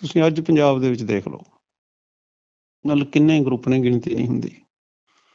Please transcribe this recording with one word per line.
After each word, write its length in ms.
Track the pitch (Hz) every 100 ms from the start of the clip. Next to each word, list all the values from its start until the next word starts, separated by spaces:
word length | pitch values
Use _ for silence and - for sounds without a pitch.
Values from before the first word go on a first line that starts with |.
ਤੁਸੀਂ 220 | 156 170 160
ਅੱਜ 140 | 156
ਪੰਜਾਬ 400 | 165 156 143 135
ਦੇ 80 | 131
ਵਿੱਚ 140 | 120
ਦੇਖ 240 | 107 101 -
ਲਓ, 120 | - - _ _ _ _ _ _ _ _ _ _ _ _ _ 147
ਮਤਲਬ 200 | 143 143
ਕਿੰਨੇ 320 | 143 156 156
ਗਰੁੱਪ 300 | 131 123 -
ਨੇ, 100 | 131
ਗਿਣਤੀ 360 | 123 120 120 170
ਨਹੀਂ 120 | 123
ਹੁੰਦੀ। 240 | 123 113 - _ _ _ _ _ _ _